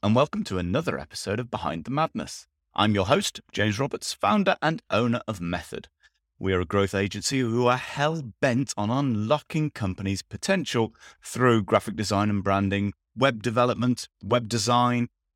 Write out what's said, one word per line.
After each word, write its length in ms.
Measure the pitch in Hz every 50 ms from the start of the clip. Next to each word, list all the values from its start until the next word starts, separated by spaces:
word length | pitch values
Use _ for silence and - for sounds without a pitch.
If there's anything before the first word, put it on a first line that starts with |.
| -
and 140 | 104 110
welcome 280 | 123 147 - - 208 -
to 120 | - 95
another 420 | 90 87 87 98 143 170 - 80 67
episode 400 | 73 - - - - 98 101 113
of 120 | 123 120
Behind 340 | - 104 - 73 80 85 -
the 60 | -
Madness. 560 | 131 147 160 - - 107 78 - - - - _ _ _ _ _ -
I'm 200 | - 101 110 104
your 100 | 98 92
host, 380 | 95 143 196 208 - - - - _ -
James 260 | - 104 107 101 104
Roberts, 360 | 135 - - - - - -
founder 420 | - - 196 214 104 - 196 - - -
and 180 | 156 160 - - -
owner 320 | - - 120 120 117 120 - -
of 140 | 107 87 87
Method. 460 | 87 90 87 - - - - - - _ _ _ _ _ _ _ _ _ -
We 160 | 95 95 95
are 80 | 90 87
a 20 |
growth 300 | 80 - 101 98 95 -
agency 460 | 98 101 98 - 104 - - 139 131
who 260 | 127 113 113 120 123
are 100 | 120 123
hell-bent 960 | 123 - - - 143 143 156 165 165 139 110 - _ - 135 117 127 139 - - -
on 100 | 104 104
unlocking 800 | 120 139 143 135 117 104 107 110 147 151 - - - 160 151 147
companies' 540 | - - 104 95 90 - 95 92 98 92 -
potential 720 | - - 98 - - 196 190 143 - - 120 113 110 - _ - - - _ -
through 420 | - - 117 127 123 117 113 98
graphic 320 | - 110 101 - - 98
design 340 | 107 107 - 104 98 104 107
and 120 | 101 101 95
branding, 520 | 98 98 98 98 98 101 98 101 101 - _ _ _ -
web 280 | - 135 135 123 110 101
development, 680 | 120 107 123 120 123 113 - 120 123 123 - - - _ _ -
web 240 | 95 120 123 120 104
design, 640 | 117 117 101 120 123 120 123 120 120 120 120 - _ _ _ _ _